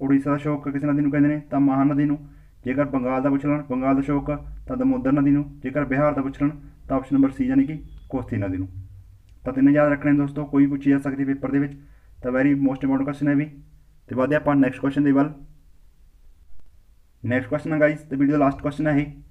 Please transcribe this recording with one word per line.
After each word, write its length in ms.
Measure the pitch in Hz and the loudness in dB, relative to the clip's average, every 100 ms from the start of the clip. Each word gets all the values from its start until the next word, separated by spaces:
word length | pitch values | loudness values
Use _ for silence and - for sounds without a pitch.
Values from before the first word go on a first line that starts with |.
ਉੜੀਸਾ 300 | 135 139 143 | 2 2 2
ਦਾ 60 | 143 | -2
ਸ਼ੋਕ 320 | 151 143 139 | -2 -4 -4
ਕਿਸ 160 | 139 | -2
ਨਦੀ 180 | 147 143 | 0 2
ਨੂੰ 80 | 143 | 2
ਕਹਿੰਦੇ 180 | 147 147 | 2 2
ਨੇ 120 | 151 - | 0 -2
ਤਾਂ 100 | 139 | 2
ਮਹਾਨਦੀ 440 | 139 135 139 143 | 2 4 2 2
ਨੂੰ, 140 | 147 147 - - - - | 0 -2 -8 -20 -20 -10
ਜੇਕਰ 200 | - 135 | -4 -2
ਬੰਗਾਲ 380 | 139 135 123 131 | -2 -2 -2 0
ਦਾ 80 | 139 | 0
ਪੁੱਛ 160 | 139 147 | 0 0
ਲੈਣ 160 | 147 143 | -2 -2
ਬੰਗਾਲ 240 | 127 135 | -2 0
ਦਾ 80 | 135 | 0
ਸ਼ੋਕ 280 | 135 143 143 143 - - - | 0 -2 -2 -6 -8 -14 -8
ਤਾਂ 100 | - | -2
ਦਮੋਦਰ 360 | 135 131 131 | 0 0 2
ਨਦੀ 180 | 143 139 | 2 4
ਨੂੰ, 300 | 143 143 - | 2 0 -8
ਜੇਕਰ 240 | 127 147 | -6 -4
ਬਿਹਾਰ 300 | 135 135 151 | -2 0 0
ਦਾ 80 | 139 | 0
ਪੁੱਛ 200 | 135 - | -4 -2
ਲੈਣ 80 | 147 147 - - - | -2 -2 -12 -18 -6
ਤਾਂ 80 | 135 | -4
option 200 | - 139 | 0 2
number 120 | 135 | 2
C 160 | - | 0
ਯਾਨੀ 200 | 127 135 | 0 2
ਕਿ 200 | 139 156 - - - | 2 -2 -12 -18 -8
ਕੋਸੀ 280 | - 113 113 | -6 -4 -4
ਨਦੀ 220 | 98 92 | -4 -4
ਨੂੰ। 100 | 95 - - - - - - - | -8 -10 -16 -20 -20 -20 -20 -12
ਤਾਂ 80 | - | -6
ਤਿੰਨੇ 200 | 135 139 | 2 4
ਯਾਦ 200 | 147 147 | 6 4
ਰੱਖਣੇ 200 | 143 143 | 2 2
ਨੇ 60 | 143 | 2
ਦੋਸਤੋ, 260 | 143 143 | 2 -4
ਕੋਈ 220 | 139 139 139 | 0 2 2
ਪੁੱਛੀ 240 | 139 143 | 2 2
ਜਾ 80 | 139 | 2
ਸਕਦੀ 260 | 139 135 | 0 -4
ਪੇਪਰ 260 | 135 135 127 | -2 -4 -2
ਦੇ 80 | 139 | -2
ਵਿੱਚ। 140 | 139 - - - - - | -2 -6 -20 -20 -20 -10
ਤਾਂ 100 | 127 | -4
very 200 | 127 139 | 0 2
most 220 | 139 135 - | 2 0 0
important 260 | 190 135 | 0 0
question 260 | 147 139 143 | -2 -2 0
ਹੈ 60 | |
ਵੀ। 100 | 143 151 - - - _ _ - | 0 -2 -8 -20 -20 _ _ -8
ਤੇ 60 | |
ਵੱਧਦੇ 220 | 131 131 147 | -2 0 0
ਆਪਾਂ 200 | 143 143 | 2 2
next 240 | 127 131 | 2 0
question 240 | 139 143 | -2 0
ਦੇ 80 | 143 | 2
ਵੱਲ। 200 | 139 147 - - - - - - _ - - - - - - - - - _ _ _ 110 | 2 0 -4 -20 -20 -20 -20 -20 _ -20 -20 -20 -20 -16 -14 -14 -20 -20 _ _ _ -4
ਨੈਕਸਟ 220 | 123 - | -4 -2
ਕੁਐਸਚਨ 240 | 147 160 | -6 -4
ਹੈ 80 | 156 | 2
ਗਾਇਸ, 200 | 151 151 | 2 0
ਤੇ 160 | - 139 | -6 0
ਵੀਡੀਓ 220 | 139 151 | 2 2
ਦਾ 60 | |
ਲਾਸਟ 180 | 135 - | 2 0
ਕੁਐਸਚਨ 240 | 147 139 151 | -6 -2 0
ਹੈ 100 | 143 | 0
ਇਹ 100 | 147 - - | -2 -8 -20